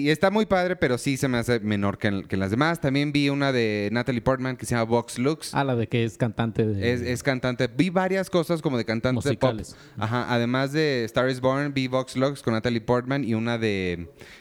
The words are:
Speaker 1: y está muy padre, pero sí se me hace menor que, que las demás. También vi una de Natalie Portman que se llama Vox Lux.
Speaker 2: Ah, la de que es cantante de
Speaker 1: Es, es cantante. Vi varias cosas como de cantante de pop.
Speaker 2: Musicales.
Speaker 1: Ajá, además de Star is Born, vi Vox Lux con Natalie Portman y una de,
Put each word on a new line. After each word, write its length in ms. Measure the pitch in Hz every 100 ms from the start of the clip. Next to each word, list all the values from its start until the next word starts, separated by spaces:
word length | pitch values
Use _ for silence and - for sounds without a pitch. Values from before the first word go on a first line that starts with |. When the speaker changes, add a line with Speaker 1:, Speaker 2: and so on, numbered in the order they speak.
| 143
Speaker 1:
y 20 |
está 200 | 156 190
muy 140 | 208 220
padre, 300 | 185 180 180
pero 220 | 143 120
sí 200 | 139 131
se 100 | 135
me 100 | 123
hace 220 | 117 117
menor 380 | 104 101 101 95
que, 260 | 107 98 -
que 100 | 95
las 140 | 95
demás. 280 | 113 156 165
También 320 | 143 139 147
vi 180 | 147 143
una 220 | 143 139
de 380 | 127 110 104 101
Natalie 300 | 117 123 120
Portman 340 | 127 131 131 123
que 80 | -
se 100 | 120
llama 80 | 113
Vox 320 | 117 - -
Lux. 340 | 131 160 -
Speaker 2:
Ah, 100 | 143
la 120 | 139 120
de 120 | 107
que 160 | 120
es 140 | 113 -
cantante 480 | 120 - 117 104 110
de 280 | 101 117
Speaker 1:
Es, 80 | 123
es 220 | 120 120
cantante. 440 | 143 127 127 120 123
Vi 220 | 123 180
varias 400 | 180 185 190 180
cosas 320 | 180 156 165
como 160 | 151 123
de 80 | 110
cantante 420 | 113 127 123 -
de 80 | 110
pop. 180 | 131
Speaker 2:
Musicales. 220 | 110 85 - - -
Speaker 1:
Ajá, 360 | 107 123 113
además 380 | 120 120 131 139
de 320 | 147 151 127 110
Star 240 | 127 127
is 120 | 127
Born, 320 | 131 135 147
vi 140 | 135 131
Vox 280 | 131 123 127
Lux 260 | 135 139
con 120 | -
Natalie 280 | 110 120 117
Portman 420 | 107 123 123 139
y 100 | 113
una 240 | 110 117 117
de, 520 | 110 98 92 85 85 - - -